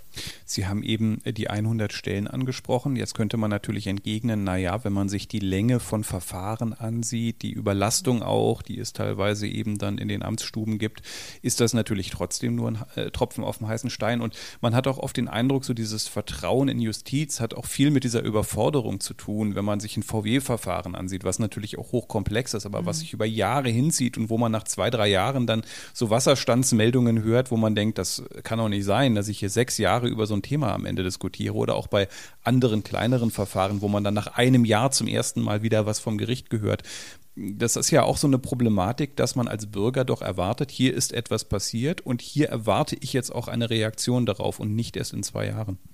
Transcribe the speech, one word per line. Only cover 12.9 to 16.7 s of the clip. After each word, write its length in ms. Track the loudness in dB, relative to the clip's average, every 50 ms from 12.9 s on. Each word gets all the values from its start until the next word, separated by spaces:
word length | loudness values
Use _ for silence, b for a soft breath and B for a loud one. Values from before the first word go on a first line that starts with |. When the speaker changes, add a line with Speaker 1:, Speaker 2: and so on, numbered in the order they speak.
| -6
Speaker 1:
äh, 160 | -6 -6 -6
Tropfen 320 | -2 -2 -2 -2 -2 -4 -6
auf 160 | -6 -6 -6
dem 80 | -4 -4
heißen 220 | -4 -4 -4 -6
Stein. 320 | -6 -2 -2 -2 0 0
Und 140 | -2 -4 B B B B B B
man 120 | 0 2 2
hat 140 | 2 2 2
auch 100 | 0 -2
oft 180 | -4 -4 -4
den 120 | -2 -2 -2
Eindruck, 380 | 0 0 2 2 2 0 0
so 80 | -2 -4
dieses 340 | -4 -4 -4 -4 -6 -6 -6
Vertrauen 600 | -6 -6 -6 -6 -6 -4 -2 0 2 2 2
in 100 | 2